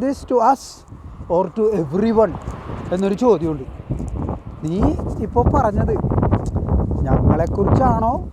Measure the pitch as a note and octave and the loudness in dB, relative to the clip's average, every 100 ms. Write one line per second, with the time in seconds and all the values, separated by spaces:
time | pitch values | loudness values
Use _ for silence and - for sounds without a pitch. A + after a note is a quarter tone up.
0 | B3+ C#4 - B3+ C#4 C4+ - - - - | -2 -4 -2 2 4 2 -4 -18 -20 -18
1 | - - - F3 F#3+ - G#3+ G3+ D#3 E3+ | -16 -14 -2 0 0 0 0 0 0 0
2 | A3 A3 G#3 C#3+ - - - - - F3+ | 2 4 2 0 -10 -10 -10 -10 -4 -2
3 | G3 G3 B3 F#3 D#3+ D3 B2+ - - - | 0 2 4 4 2 -4 -8 -12 -8 -8
4 | - - - - - - D3+ F3+ C4+ D#4 | -6 -6 -6 -8 -10 -8 -4 0 0 0
5 | - - G#3 A#3+ A#3+ D4 A3+ G#3 - - | -4 -6 -2 2 4 4 2 2 0 0
6 | - - - - - - - - - - | 0 0 2 0 -2 -4 0 0 0 -2
7 | C3 C3 B2 D#3 E3 - F#3+ - C4 A3+ | 0 2 4 2 2 0 2 4 4 2
8 | A3+ A#3+ G3+ | 0 -2 -6